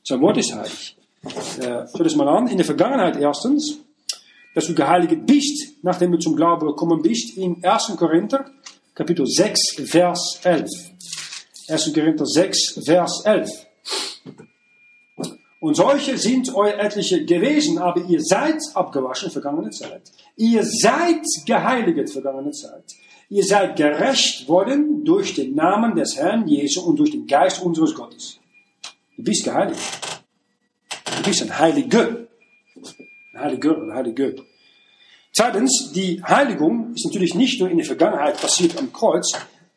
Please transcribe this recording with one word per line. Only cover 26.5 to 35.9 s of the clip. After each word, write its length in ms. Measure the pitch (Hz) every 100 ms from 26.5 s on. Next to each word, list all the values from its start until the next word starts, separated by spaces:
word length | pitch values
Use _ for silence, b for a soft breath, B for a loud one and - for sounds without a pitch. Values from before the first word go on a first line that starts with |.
| 139 143 175
und 180 | 175 143
durch 120 | 151
den 140 | 123 -
Geist 380 | 139 180 -
unseres 320 | 180 156 160 -
Gottes." 440 | - - - - _ _ _ _ - - _ -
Du 80 |
bist 220 | 226 - -
geheiligt. 340 | 131 170 - - - - - _ _ _ _ _ _ - - - -
Du 60 |
bist 180 | 175 -
ein 160 | - -
Heiliger. 720 | 160 143 123 226 - - - _ _ _ _ - - - - - _
Ein 60 | -
Heiliger, 420 | 143 131 151 160
ein 120 | 156
Heiliger. 380 | 127 123 120 135 131 - b b b b b b b b
Zweitens, 600 | - 233 196 254 - -